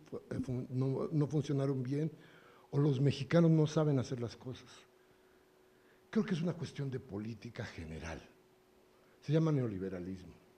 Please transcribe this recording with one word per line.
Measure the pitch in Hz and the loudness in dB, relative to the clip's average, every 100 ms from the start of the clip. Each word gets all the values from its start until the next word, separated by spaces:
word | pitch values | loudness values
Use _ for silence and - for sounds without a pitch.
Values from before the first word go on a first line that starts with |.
| - | -14
fu-, | - - | -14 -8
eh, | 139 | -6
fun-, | 131 123 127 | -4 -4 -4
no, | 127 135 135 - | -2 0 0 0
no | 156 143 | 0 2
funcionaron | 156 135 143 139 135 | 0 0 0 0 0
bien | 127 143 156 - - - - - - | -2 -2 -2 -6 -18 -20 -20 -20 -4
o | 139 | 2
los | 147 127 | 2 4
mexicanos | 139 - 127 165 165 | 2 2 2 6 8
no | 160 151 | 8 4
saben | - 151 139 | 4 2 2
hacer | 113 120 | 0 -4
las | 117 - | -6 -8
cosas. | 127 117 - - - _ _ _ _ _ _ _ _ _ _ _ _ | -12 -12 -14 -20 -20 _ _ _ _ _ _ _ _ _ _ _ _
Creo | 220 208 | 0 0
que | |
es | 180 | 0
una | 170 | -2
cuestión | - - - 139 | -4 -6 -6 -6
de | 127 | -6
política | - 98 107 110 120 113 | -8 -8 -8 -10 -12 -10
general. | 104 - 80 80 80 80 - - _ _ _ _ _ _ _ _ | -10 -10 -10 -10 -8 -10 -12 -20 _ _ _ _ _ _ _ _
Se | - | 0
llama | 156 160 | 2 4
neoliberalismo | 147 123 95 95 90 87 95 82 - - | 2 0 -2 -4 -6 -6 -10 -12 -20 -20